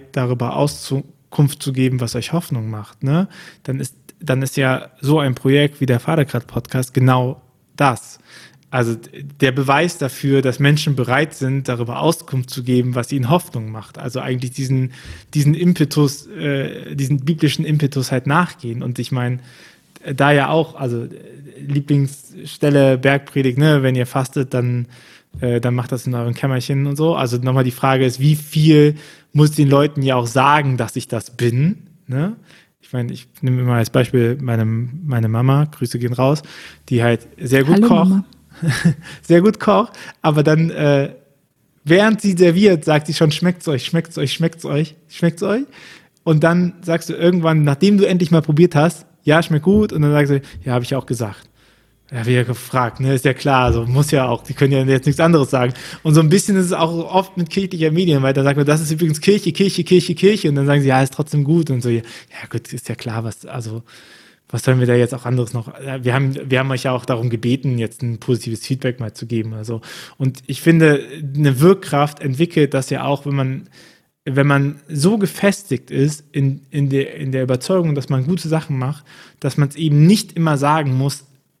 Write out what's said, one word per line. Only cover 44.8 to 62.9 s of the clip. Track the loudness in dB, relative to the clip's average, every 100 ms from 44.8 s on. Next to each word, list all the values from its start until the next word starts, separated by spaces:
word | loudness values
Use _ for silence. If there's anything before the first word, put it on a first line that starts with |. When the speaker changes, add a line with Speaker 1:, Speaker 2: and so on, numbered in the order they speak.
| -2 -6 _
Speaker 1:
schmeckt's | -2 -2 0
euch?" | -2 -2 -4 -12 -20 -20 _ _
Und | 0 2
dann | 4 2 0 -4
sagst | -4 -4 -4
du |
irgendwann, | 0 2 2 2 2
nachdem | 2 2 4 4
du | 4
endlich | 2 2
mal | 2
probiert | 2 4 4 4
hast, | 2 0 -12 _
"Ja, | 2 2
schmeckt | 2 0 2
gut." | 2 2
Und | 0
dann | 2
sagst | 2 2
du, | 0 -4 -10
"Ja, | -4
hab | -2
ich | -2
auch | -6 -6
gesagt." | -6 -8 -10 -20 _ _ _ _ _ _
Ja, | -6 0
wieder | 0
gefragt, | 0 -4 -4 -2 -2 -2
ne? | -2 0
Ist | 0
ja |
klar, | 0 0 2 2
so | 0 0
muss | 0 2
ja | 2 0
auch, | -2
die | -6
können | 0 2
ja | 2
jetzt | 2 2 2
nichts | 2
anderes | 4 4 2
sagen. | 0 -2 -4 -14 -6
Und | 2
so | 4
ein | 6
bisschen | 4 2 0
ist | 0
es |
auch | 0 -2 -2 -2
oft | -2 -2 -4
mit | -6
kirchlicher | -4 -6 -2 0
Medien, | 2 2 2
weil | 2
dann | 2
sagt | 2 2
man, | 2
"Das | 0
ist | 0
übrigens | -2 0 0
Kirche, | 2 2 0
Kirche, | 0 0 0
Kirche, | 2 2 2
Kirche." | 2 2 2 0
Und | 0
dann | 2
sagen | 2
sie, | 4
"Ja, | 2
ist | 2 -2
trotzdem | -4 -2
gut." | 0 0 0
Und | -2
so, | -2
"Ja, | -2 -4 -16 -20 -20 -10
gut, | -10 -10
ist | -12
ja | -10